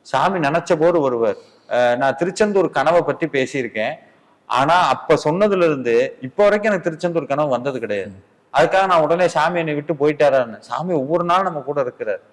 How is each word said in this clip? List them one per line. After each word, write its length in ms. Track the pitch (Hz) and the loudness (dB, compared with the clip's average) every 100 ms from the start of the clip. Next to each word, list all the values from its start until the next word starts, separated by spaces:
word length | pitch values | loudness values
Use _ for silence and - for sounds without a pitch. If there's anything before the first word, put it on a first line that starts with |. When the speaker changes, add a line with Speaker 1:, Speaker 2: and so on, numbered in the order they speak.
Speaker 1:
சாமி 380 | - 135 170 190 | -4 -2 0 0
நினைச்ச 360 | 143 165 165 165 | -2 -2 0 2
போது 200 | 165 170 | 4 2
வருவார். 360 | 135 120 113 95 - _ - | 0 0 -2 -2 -14 _ -4
அஹ், 280 | 120 123 123 | 0 2 2
நான் 180 | 135 | 0
திருச்செந்தூர் 540 | 127 175 175 208 196 165 | -2 -6 -2 0 2 0
கனவை 320 | 143 143 170 | 0 2 2
பத்தி 260 | 151 131 160 | 0 -4 -4
பேசியிருக்கேன். 680 | 139 131 139 120 107 113 156 _ _ _ _ | -2 -4 -4 -6 -4 -6 -6 _ _ _ _
ஆனா, 280 | - 117 143 | -4 -2 2
அப்ப 420 | 175 160 - - 147 | 2 2 -2 0 0
சொன்னதுல 340 | 147 175 208 190 | 2 0 0 2
இருந்து 600 | 170 139 120 117 135 - | 2 0 0 2 0 -6
இப்ப 220 | 131 - | -10 2
வரைக்கும் 280 | 202 208 214 | 2 2 0
எனக்கு 180 | 190 170 | -2 -4
திருச்செந்தூர் 360 | 156 175 165 | -4 -4 -4
கனவு 240 | 143 165 151 | -4 -2 0
வந்தது 300 | 123 135 127 | -2 -2 -6
கிடையாது. 300 | 110 101 95 | -6 -6 -6
Speaker 2:
ம். 480 | 95 _ _ _ 139 | -14 _ _ _ 0
Speaker 1:
அதுக்காக 300 | 165 190 190 | 2 2 2
நான் 140 | 175 | 2
உடனே, 260 | 151 170 175 | 2 2 2
"சாமி 320 | 160 160 175 | 2 0 0
என்னை 140 | 160 | -2
விட்டு 200 | 147 147 | -4 -4
போயிட்டாரான்னு." 680 | 151 147 147 147 135 120 101 | 0 0 4 4 4 0 -8
சாமி 340 | - 123 170 | -10 -8 -2
ஒவ்வொரு 300 | 165 131 170 | -2 0 -2
நாளும் 200 | 175 180 | 0 0
நம்ம 160 | 190 156 | 0 -6
கூட 220 | 131 143 | -4 -4
இருக்கிறார். 380 | 123 - 110 95 _ | -4 -6 -6 -6 _